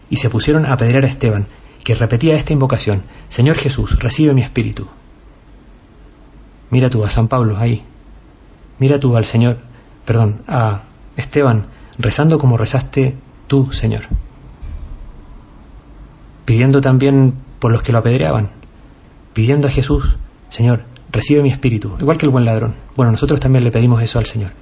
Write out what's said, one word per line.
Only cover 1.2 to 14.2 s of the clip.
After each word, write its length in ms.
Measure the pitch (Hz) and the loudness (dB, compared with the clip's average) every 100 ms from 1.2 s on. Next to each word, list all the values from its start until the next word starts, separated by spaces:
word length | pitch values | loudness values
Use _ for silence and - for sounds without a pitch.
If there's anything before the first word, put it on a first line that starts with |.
| 120 104 101 - - - | -2 -2 -4 -10 -20 -12
que 100 | - | -4
repetía 420 | 113 113 139 160 156 | -2 0 0 2 0
esta 180 | - | 0
invocación: 480 | 151 135 120 - 101 - - - | 0 0 -2 -2 -4 -6 -16 -10
'Señor 280 | - 127 160 | 0 2 2
Jesús, 420 | 143 131 110 - | -2 -4 -2 -2
recibe 340 | 123 - 151 | -2 0 2
mi 80 | 139 | 2
espíritu'". 480 | - - 110 107 - - - - - - - - - - - - - - - - - - - | 0 -4 -6 -6 -12 -18 -20 -20 -20 -20 -20 -20 -20 -20 -20 -20 -20 -20 -20 -20 -20 -20 -2
Mira 180 | 127 127 | 0 2
tú 160 | 123 | 0
a 60 | 104 | -2
San 160 | - 113 | 0 0
Pablo 320 | 131 113 98 | 0 0 0
ahí. 240 | 117 117 - - - - - - - - - - | -2 -2 -8 -20 -20 -20 -20 -20 -20 -20 -16 -2
Mira 220 | 135 143 | 2 2
tú 160 | 135 120 | 2 0
al 80 | |
Señor, 340 | 107 117 120 120 - - - - - | 0 2 2 0 -8 -20 -20 -14 -2
perdón, 360 | 113 110 104 - | 0 0 -2 -6
a 380 | 147 113 101 - - - - | -2 -2 -2 -10 -20 -18 -12
Esteban 500 | 127 147 139 113 101 - - - | -6 0 2 2 -2 -12 -18 -4
rezando 400 | 113 - 151 160 | -2 0 2 2
como 180 | 131 117 | 2 0
rezaste 600 | 110 131 - - 131 135 - - - | 0 -2 -4 -2 -2 -2 -14 -18 -2
tú, 240 | 139 131 | 0 0
Señor. 300 | - 113 107 - - | -2 -4 -4 -4 -6